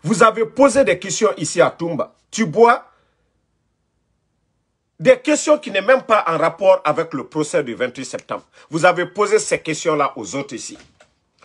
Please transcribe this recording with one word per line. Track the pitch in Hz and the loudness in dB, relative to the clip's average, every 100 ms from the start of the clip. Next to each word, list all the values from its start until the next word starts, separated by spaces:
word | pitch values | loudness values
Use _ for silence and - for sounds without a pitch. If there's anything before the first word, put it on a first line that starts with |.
Vous | 156 220 | -2 2
avez | 226 220 220 | 2 2 -6
posé | - 277 277 | 2 2 2
des | 214 180 | 0 -2
questions | 190 - 208 185 | -4 -2 -2 -2
ici | 156 175 | -6 0
à | 147 | 0
Toumba. | - 170 147 - _ _ | 0 -8 -6 -8 _ _
Tu | - 202 | -6 -4
bois | 165 233 247 - _ _ _ _ _ _ _ _ _ _ _ _ _ _ _ _ _ _ _ _ _ | 4 4 4 -4 _ _ _ _ _ _ _ _ _ _ _ _ _ _ _ _ _ _ _ _ _
des | 165 247 | 2 4
questions | - 302 311 294 | 2 -2 2 0
qui | 240 | 0
n'est | 196 | -4
même | 196 262 | 2 2
pas | - 208 165 | 4 0 2
en | 160 | 0
rapport | 165 - 190 185 | -2 2 2 4
avec | 151 151 160 | 2 -2 -4
le | 139 - | -8 -8
procès | 156 151 170 | -6 -2 -2
du | 147 | -4
vingt-huit | 110 127 127 127 | -6 -8 -8 -12
septembre. | 139 - 120 _ _ _ | -14 -10 -12 _ _ _
Vous | 151 180 | 2 2
avez | 170 175 | 2 -4
posé | 202 202 208 | -4 0 0
ces | - 165 | 0 -4
questions-là | - 156 165 156 139 - | -4 -4 -2 0 -2 -4
aux | 101 | -10
autres | 135 139 | -10 -10
ici. | - - 107 _ _ _ _ _ _ | -14 -14 -18 _ _ _ _ _ _